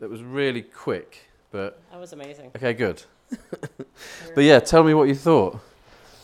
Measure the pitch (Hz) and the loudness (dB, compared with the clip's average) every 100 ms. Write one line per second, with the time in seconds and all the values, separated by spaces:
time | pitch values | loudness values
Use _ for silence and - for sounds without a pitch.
0 | 110 110 120 135 135 120 - - - 92 | -16 -14 -12 -6 -4 -4 -10 -12 -8 -8
1 | - - _ _ _ 101 98 - _ 175 | -10 -20 _ _ _ -12 -12 -12 _ -20
2 | 180 147 143 147 127 120 127 113 107 80 | -20 -20 -20 -20 -20 -8 -6 -2 -4 -6
3 | - _ _ 247 _ - - - - _ | -14 _ _ -18 _ -16 -14 -16 -20 _
4 | - - - 143 143 135 - 165 160 156 | -20 -20 -6 2 6 6 6 4 6 4
5 | 139 139 165 151 92 110 - _ _ _ | 2 0 2 2 2 -4 -18 _ _ _
6 | - - | -20 -20